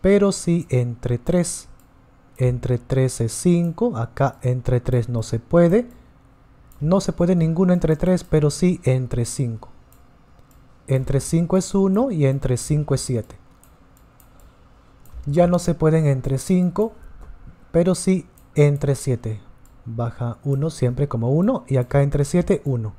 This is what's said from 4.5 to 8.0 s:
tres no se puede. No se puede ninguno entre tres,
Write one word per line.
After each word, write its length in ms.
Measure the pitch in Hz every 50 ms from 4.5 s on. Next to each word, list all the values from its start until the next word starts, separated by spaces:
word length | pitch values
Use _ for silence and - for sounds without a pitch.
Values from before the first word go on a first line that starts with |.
| 123 127 - - 127 123
tres 300 | - - 139 127 117 -
no 160 | 120 117 110
se 160 | - - 117
puede. 480 | - - - 170 170 170 170 226 247 - - - - - _ - _ - - _ - _ - - - - - -
No 200 | 143 156 180 202
se 120 | 190 - -
puede 220 | - 175 175 185
ninguno 380 | 175 160 160 165 160 190 180 180
entre 240 | 180 175 156 156
tres, 260 | 151